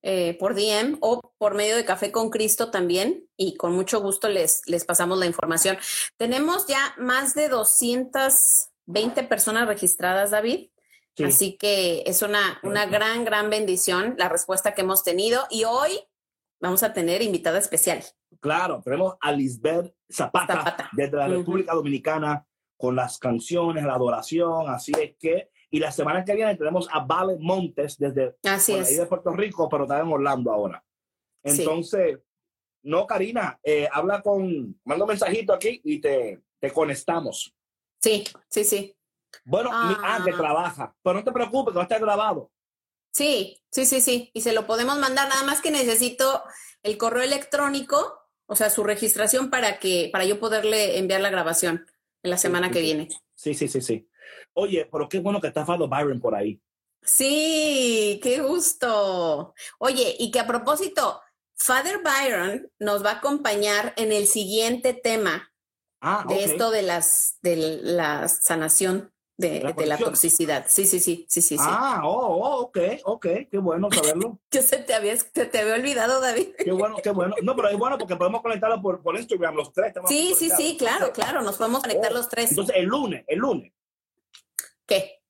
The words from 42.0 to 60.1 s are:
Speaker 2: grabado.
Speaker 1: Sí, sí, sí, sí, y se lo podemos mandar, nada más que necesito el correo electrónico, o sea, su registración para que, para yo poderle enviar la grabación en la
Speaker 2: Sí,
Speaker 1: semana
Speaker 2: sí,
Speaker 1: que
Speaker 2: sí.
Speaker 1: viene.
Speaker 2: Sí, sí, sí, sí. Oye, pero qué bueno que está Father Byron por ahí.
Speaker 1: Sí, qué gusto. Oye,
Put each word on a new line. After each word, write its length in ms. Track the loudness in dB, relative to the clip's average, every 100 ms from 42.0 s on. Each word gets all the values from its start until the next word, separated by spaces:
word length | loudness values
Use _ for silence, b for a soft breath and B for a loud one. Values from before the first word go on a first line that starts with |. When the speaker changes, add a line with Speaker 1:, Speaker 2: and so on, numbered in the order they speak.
Speaker 2:
grabado. 500 | 2 2 0 -2 -8 _ _ _ _ _ _
Speaker 1:
Sí, 460 | -2 0 0 -2 -12 _
sí, 120 | 0 2
sí, 140 | 2
sí, 280 | 2 0 -4
y 80 | -4
se 100 | 0
lo 140 | 0 0
podemos 320 | -2 0 0
mandar, 300 | 0 0 2
nada 160 | 0
más 160 | 0 0
que 80 | 0
necesito 720 | 0 2 2 0 2 0 0 B B B B
el 140 | -6 -2
correo 240 | -2 0
electrónico, 1000 | 0 -2 -2 0 0 -2 0 0 0 -10 _ _ -6
o 80 |
sea, 140 | 0 2
su 140 | 2
registración 640 | 0 0 0 2 2 2 0
para 280 | 0 0 0
que, 320 | 0 0 0
para 120 | 0 0
yo 120 | 0
poderle 600 | 0 0 2 2 2 0
enviar 220 | 0 0
la 100 | 2
grabación 560 | 0 0 0 0 -2 -8 _ _ _
en 80 | -4
la 80 | 0
Speaker 2:
Sí, 40 |
Speaker 1:
semana 260 | 0 0 0
Speaker 2:
sí, 40 |
Speaker 1:
que 60 | 0
Speaker 2:
sí. 60 |
Speaker 1:
viene. 240 | 0 -2 -4 -12 _
Speaker 2:
Sí, 200 | -6 -4
sí, 140 | -2 -2
sí, 120 | -2
sí. 260 | -2 -4 _ B B B B
Oye, 340 | -4 0 0 -2
pero 180 | -4 -4
qué 120 | -2
bueno 200 | -2 -2
que 80 | -2
está 180 | -2 -2
Father 200 | 0 0
Byron 300 | 0 0 0
por 140 | -2
ahí. 260 | -2 -2 -6 _ _ _ _ 0 2 4
Speaker 1:
Sí, 960 | 2 2 0 2 2 2 2 0 0
qué 180 | 0 0
gusto. 1120 | 0 0 0 0 0 2 2 0 0 -2 -4 B B B
Oye, 380 | 0 2 0